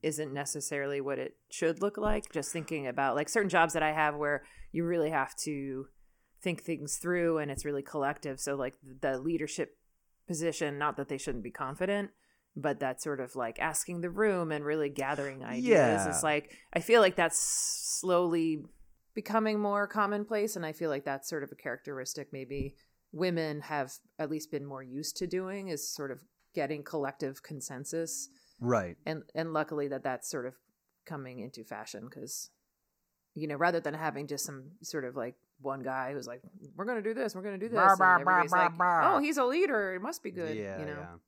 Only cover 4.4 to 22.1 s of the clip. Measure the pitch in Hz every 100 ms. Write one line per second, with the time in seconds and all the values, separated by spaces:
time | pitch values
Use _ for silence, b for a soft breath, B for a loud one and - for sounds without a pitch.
4.4 | b b b - 170 175 156 156 135 -
5.4 | - 147 139 131 135 _ _ _ _ _
6.4 | 190 165 - 156 147 - 175 175 170 160
7.4 | 147 139 151 143 139 156 139 147 151 131
8.4 | - 139 131 - 135 131 147 131 139 165
9.4 | 151 - 156 _ _ _ _ _ _ 165
10.4 | 165 156 151 143 147 - 139 135 - 123
11.4 | 110 120 135 143 185 202 202 _ _ _
12.4 | _ - 143 131 135 127 - 143 123 131
13.4 | 117 113 160 151 - 175 175 175 185 180
14.4 | 165 151 147 156 147 143 135 147 139 135
15.4 | 123 226 247 202 127 104 95 85 160 151
16.4 | - B B - 165 233 196 185 165 -
17.4 | - - - - - - 185 175 175 170
18.4 | 160 156 - - - _ _ - 208 220
19.4 | 214 214 208 202 202 214 202 208 208 220
20.4 | 214 202 160 156 160 139 139 135 - 160
21.4 | 139 135 - 123 - 135 127